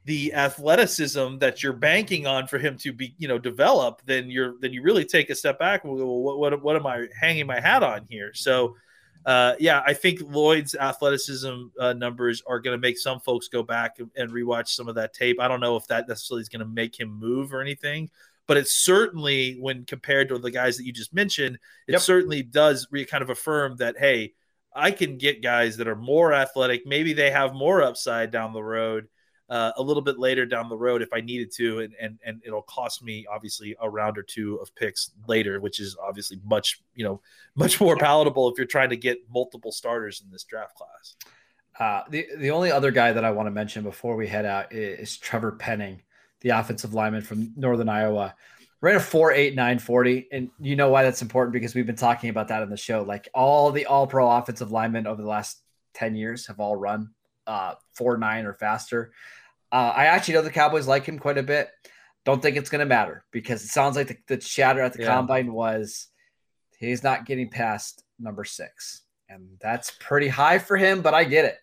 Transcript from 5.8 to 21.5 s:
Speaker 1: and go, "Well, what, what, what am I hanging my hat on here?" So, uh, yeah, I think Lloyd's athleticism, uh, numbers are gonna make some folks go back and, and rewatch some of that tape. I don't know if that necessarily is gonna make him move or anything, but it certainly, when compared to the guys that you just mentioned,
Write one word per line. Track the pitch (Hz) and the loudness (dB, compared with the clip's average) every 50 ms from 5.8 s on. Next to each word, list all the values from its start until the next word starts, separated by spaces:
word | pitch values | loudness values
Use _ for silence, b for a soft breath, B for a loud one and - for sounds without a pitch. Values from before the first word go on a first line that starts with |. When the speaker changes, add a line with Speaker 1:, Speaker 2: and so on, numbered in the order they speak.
| - | -2
Speaker 1:
and | 151 135 | -6 -6
go, | 131 131 | -4 -4
"Well, | 127 123 123 | -2 -2 -2
what, | 127 139 139 143 | -2 -2 -2 0
what, | 147 147 143 143 139 | 0 0 0 0 0
what | 147 156 | 0 0
am | 156 147 | 0 0
I | 139 123 120 120 117 - 117 | -2 -4 -6 -8 -10 -4 0
hanging | 156 165 165 156 147 | 0 2 2 0 -2
my | 135 127 120 | -2 -4 0
hat | 120 170 226 262 214 | 2 4 4 4 4
on | 135 110 104 110 110 | 2 0 -4 -8 -12
here?" | 117 107 101 104 - | -12 -12 -12 -12 -12
So, | - - 135 127 127 123 120 123 b b b b b b b b b b | -6 0 0 2 2 2 0 -2 b b b b b b b b b b
uh, | 127 127 127 123 123 123 120 | 2 4 6 6 4 4 4
yeah, | 151 165 151 143 131 | 4 4 4 4 4
I | 139 147 | 2 0
think | 139 - 185 180 180 156 | 2 2 0 0 0 -6
Lloyd's | 143 143 147 151 151 160 156 147 139 - | -4 0 2 4 4 4 4 2 -2 -4
athleticism, | 143 139 135 135 - 147 143 139 135 - - 139 127 131 135 127 123 123 120 _ - | -2 -2 -2 -2 0 0 0 0 0 -2 -6 -8 -8 -8 -8 -10 -10 -12 -16 _ -2
uh, | 127 123 123 | 0 0 0
numbers | 123 123 123 120 120 123 120 117 117 - 127 | 0 -4 -6 -4 -2 -2 -2 -2 -2 -6 -6
are | 127 120 | -6 -4
gonna | 120 131 123 120 | -4 -4 -4 0
make | 123 123 123 123 | 0 -2 -2 -2
some | - 139 131 123 | -4 -6 -6 -6
folks | - - 123 120 120 | -4 -2 -2 -2 -4
go | - - 120 113 | -4 -4 -6 -4
back | 120 117 117 117 117 - - | -2 -2 -2 -2 -4 -6 -10
and, | 120 113 _ | -16 -14 _
and | 135 123 117 117 | -8 -8 -6 -6
rewatch | 120 120 120 120 117 117 - | -6 -4 -2 -2 -2 -2 -4
some | - - 123 117 | -6 -6 -6 -6
of | 113 | -6
that | 113 110 110 - | -4 -6 -6 -4
tape. | - 131 123 123 120 | -2 2 2 2 2
I | 123 | 2
don't | 127 131 123 | 0 0 0
know | 123 120 120 | 0 0 0
if | 113 - | -2 -2
that | - 117 113 120 123 | -2 -2 -2 -2 -4
necessarily | 117 107 - - 127 117 | -8 -8 -8 -8 -8 -8
is | 110 - | -8 -10
gonna | - 113 110 | -10 -10 -10
make | 110 113 117 113 113 - - | -8 -6 -6 -6 -6 -6 -10
him | 123 110 | -10 -10
move | 107 104 110 113 123 131 139 139 135 | -10 -8 -4 -4 -2 -2 -4 -6 -6
or | 131 | -8
anything, | 135 139 143 - - 147 147 156 160 156 b b b b b b b | -6 -8 -8 -6 -6 -6 -6 -6 -8 -10 b b b b b b b
but | - 151 | 2 4
it | 143 139 | 4 4
certainly, | - - - - 180 180 196 226 - 180 160 151 143 139 135 131 127 127 123 | 2 0 2 4 6 6 6 6 4 0 -4 -2 -2 0 0 0 -2 -4 -6
when | 127 135 131 123 123 | -6 -6 -6 -8 -8
compared | - - 127 - - 139 139 135 131 | -12 -14 -12 -4 0 2 2 2 2
to | 131 120 | 0 -4
the | 120 123 | -4 -6
guys | 120 127 127 127 120 123 | -4 0 0 0 0 -2
that | 123 | -6
you | 127 123 | -10 -10
just | 120 110 - - | -10 -12 -6 -2
mentioned, | 185 208 196 - - 139 131 | -2 -2 0 0 -2 -2 -4